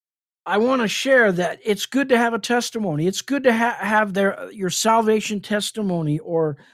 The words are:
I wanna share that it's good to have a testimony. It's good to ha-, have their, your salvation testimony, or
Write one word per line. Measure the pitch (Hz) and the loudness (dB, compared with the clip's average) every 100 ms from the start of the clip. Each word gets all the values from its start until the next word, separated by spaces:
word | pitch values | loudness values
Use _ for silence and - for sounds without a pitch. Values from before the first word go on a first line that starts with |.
| _ _ _ _ | _ _ _ _
I | - 196 | -2 0
wanna | 240 262 220 | 2 2 0
share | - 262 262 220 | -2 2 4 4
that | 175 175 - | 2 -2 -4
it's | - 202 - | -4 -4 -2
good | 254 269 | -2 2
to | 240 | 2
have | 240 | 2
a | 226 | -2
testimony. | - 240 233 233 202 147 165 | -2 -2 -2 -4 -4 -2 -2
It's | 190 | -2
good | - 277 | -4 0
to | 262 | 2
ha-, | 226 233 220 | 2 0 -2
have | 196 214 214 | 0 0 0
their, | 190 196 190 180 | 0 0 -2 -10
your | 214 185 | -6 -4
salvation | - 220 226 220 220 - 208 | 0 2 4 4 0 0 -6
testimony, | - 208 196 - 208 175 151 151 | -4 -4 -4 -4 -2 -2 -2 -2
or | 160 165 156 143 - | -2 -2 -2 -4 -14